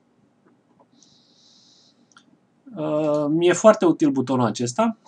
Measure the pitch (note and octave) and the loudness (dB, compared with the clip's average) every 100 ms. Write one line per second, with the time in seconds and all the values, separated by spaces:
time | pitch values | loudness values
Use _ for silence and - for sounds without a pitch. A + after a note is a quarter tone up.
0 | _ _ _ _ _ _ _ _ _ _ | _ _ _ _ _ _ _ _ _ _
1 | _ _ _ _ _ _ _ _ _ _ | _ _ _ _ _ _ _ _ _ _
2 | _ _ _ _ _ _ C#4 G#3+ D#3 D3+ | _ _ _ _ _ _ -20 -10 -6 -4
3 | D3+ D3 D3 D#3+ F3 F3 - - F3 D#3 | -2 -2 -2 0 0 4 4 4 2 2
4 | D3+ C3+ B2 C3 A#2 - B2 - A3+ A3 | 0 0 -2 -2 -2 -2 -8 -2 -4 -4